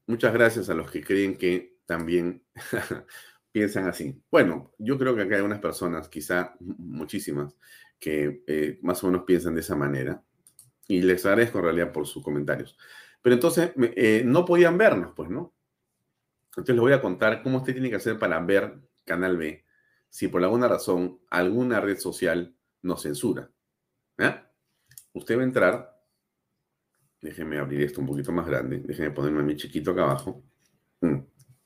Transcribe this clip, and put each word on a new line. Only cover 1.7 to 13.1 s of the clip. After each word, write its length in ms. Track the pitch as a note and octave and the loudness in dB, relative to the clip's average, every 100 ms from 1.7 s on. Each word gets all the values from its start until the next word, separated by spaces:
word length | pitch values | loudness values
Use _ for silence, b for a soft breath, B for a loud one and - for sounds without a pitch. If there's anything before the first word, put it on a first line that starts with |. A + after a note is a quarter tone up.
| _ _ | _ _
también 560 | E2 E2 F2 F2 F2+ _ | -6 0 0 0 -4 _
<laughs> 1000 | - - A2+ - - - - - _ _ | -20 -8 -6 -6 -10 -12 -20 -20 _ _
piensan 360 | G#2+ G#2 G#2 F#2+ | -2 0 0 -4
así. 340 | - D2 - _ | -4 -8 -10 _
Bueno, 420 | D#3+ G2+ E2 - _ | 4 4 0 -10 _
yo 220 | A2 C3+ | -4 -2
creo 160 | C3 A#2 | 0 0
que 80 | |
acá 140 | F#2+ G#2 | 0 0
hay 40 | |
unas 180 | G2+ G#2 | 0 -2
personas, 480 | F2 - F2+ E2 - | -4 -4 -4 -4 -8
quizá 480 | D#2+ - F2+ F2 - | -12 -4 -2 -2 -10
muchísimas, 1000 | F2 - F2 D2+ D#2 G#2+ - D2 C#2+ - b b b _ | -14 -14 -12 -10 -8 -8 -6 -6 -6 -12 b b b _
que, 460 | D#2+ D2+ D2 C#2+ - | -4 -2 -2 -4 -4
eh, 320 | D2+ D2+ D2+ | -2 -2 -4
más 200 | E2+ F2+ | -4 -2
o 40 | F#2+ | 0
menos 160 | F2+ | 0
piensan 320 | - F2 E2 E2 | 2 2 2 -4
de 60 | |
esa 140 | D2+ D#2 | -4 -2
manera. 480 | C#2+ C#2 C2 F2 _ _ _ - _ _ _ | -2 -2 -4 -8 _ _ _ -20 _ _ _
Y 140 | F#2 | 2
les 240 | F#2 F2+ G2 | 4 4 4
agradezco 320 | G#2 A#2 G2+ | 4 2 2
en 60 | |
realidad 280 | E2+ E2 E2+ | 0 0 -2
por 140 | D#2 D2 | -4 -8
sus 180 | D#2 | -8
comentarios. 540 | D2+ D2 D2 D2 - _ B B B | -6 -4 -2 -4 -6 _ B B B